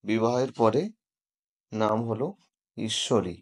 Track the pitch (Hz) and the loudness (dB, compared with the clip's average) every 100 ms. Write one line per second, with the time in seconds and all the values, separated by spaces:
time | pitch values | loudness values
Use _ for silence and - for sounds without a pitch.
0 | 98 110 113 123 131 - 110 120 208 - | 0 0 2 2 -2 2 4 4 -2 -8
1 | _ _ _ _ _ _ _ 110 107 110 | _ _ _ _ _ _ _ -2 0 0
2 | 117 110 147 202 _ _ _ - 110 - | -2 -4 -4 -8 _ _ _ -10 -6 -4
3 | - 117 90 82 | 0 0 0 -10